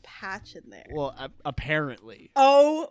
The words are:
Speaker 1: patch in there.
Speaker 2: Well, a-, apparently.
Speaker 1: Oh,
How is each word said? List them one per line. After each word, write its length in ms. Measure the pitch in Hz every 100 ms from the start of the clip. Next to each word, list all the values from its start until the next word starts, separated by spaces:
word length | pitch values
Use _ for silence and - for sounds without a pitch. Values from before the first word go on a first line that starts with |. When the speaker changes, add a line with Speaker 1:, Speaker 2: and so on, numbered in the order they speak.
Speaker 1:
patch 540 | - - 196 196 - 175
in 140 | 120
there. 160 | 101 -
Speaker 2:
Well, 240 | 151 139 117
a-, 120 | 135 -
apparently. 840 | 147 - 131 156 143 110 110 - -
Speaker 1:
Oh, 540 | 277 269 285 294 311 -